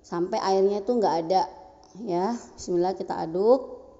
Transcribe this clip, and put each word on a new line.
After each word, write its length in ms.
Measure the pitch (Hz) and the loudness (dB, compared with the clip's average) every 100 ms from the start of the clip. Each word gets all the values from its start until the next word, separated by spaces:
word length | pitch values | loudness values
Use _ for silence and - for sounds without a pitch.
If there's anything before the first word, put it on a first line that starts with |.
Sampai 340 | - 170 185 220 | -6 -4 -2 -2
airnya 400 | 196 190 196 202 | 0 4 4 2
itu 80 | 202 | 0
nggak 220 | 247 185 165 165 | 2 2 0 2
ada, 220 | 185 - - - - - 180 | 2 2 -6 -20 -20 -20 -12
ya. 320 | 226 175 196 240 - - | -4 -2 -2 -4 -10 -14
Bismillah, 340 | - 175 180 | -2 0 0
kita 240 | 185 - 180 | -2 -6 -6
aduk. 580 | 165 175 214 262 - - - | -4 0 4 4 2 -14 -18